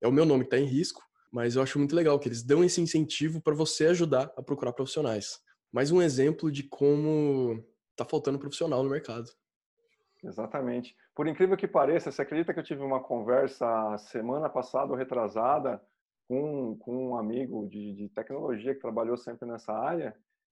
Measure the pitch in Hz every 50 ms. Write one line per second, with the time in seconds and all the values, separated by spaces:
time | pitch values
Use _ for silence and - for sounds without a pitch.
0 | - 120 131 143 165 160 143 127 127 - - 127 143 139 127 139 180 - - -
1 | - _ _ _ _ _ - 120 117 120 120 131 135 131 - 147 143 143 156 170
2 | 170 151 143 143 143 123 117 117 117 123 143 160 175 180 175 - 170 160 - 160
3 | 156 151 - - 143 160 160 160 - 160 147 147 160 151 - - 156 160 180 175
4 | 170 160 135 127 135 160 - - 131 - 143 131 - 123 120 - 135 135 - 156
5 | 147 123 110 104 98 - - - _ _ _ _ _ _ - 120 135 147 170 185
6 | 175 160 135 127 135 147 156 156 - 156 143 139 135 - - - 139 143 147 147
7 | 151 151 156 151 151 143 139 131 127 120 113 113 113 _ _ _ _ _ _ -
8 | 117 - - 156 - 139 135 143 139 143 - - 165 160 143 123 131 135 139 151
9 | 143 - 113 120 117 117 - _ _ _ _ _ _ _ _ _ _ _ _ _
10 | _ _ _ _ - 196 190 - 113 - - 147 131 123 120 123 120 - - _
11 | _ _ _ - 151 160 156 - 185 185 196 185 - 185 - 165 139 135 160 165
12 | - 156 131 - 139 - 151 156 170 165 165 170 151 - 160 139 139 135 135 127
13 | 131 - 127 120 107 110 123 131 139 127 - - 123 117 113 110 110 107 107 104
14 | - - - 123 110 117 131 147 156 147 - 127 127 - - 131 143 139 139 123
15 | 131 131 127 123 113 101 98 110 113 127 143 151 135 131 117 101 _ _ _ _
16 | _ _ _ _ _ - 123 131 147 151 147 139 131 117 107 107 - - 120 127
17 | 131 127 123 120 110 107 117 127 135 123 - 110 104 98 95 104 104 104 98 98
18 | 104 98 - - - - 135 143 160 147 123 104 110 131 135 135 - 120 110 117
19 | 113 113 123 120 - - 120 110 - 120 117 113 - - 107 110 117 143 175 170
20 | 151 120 110 _ _ _ _ _ _ _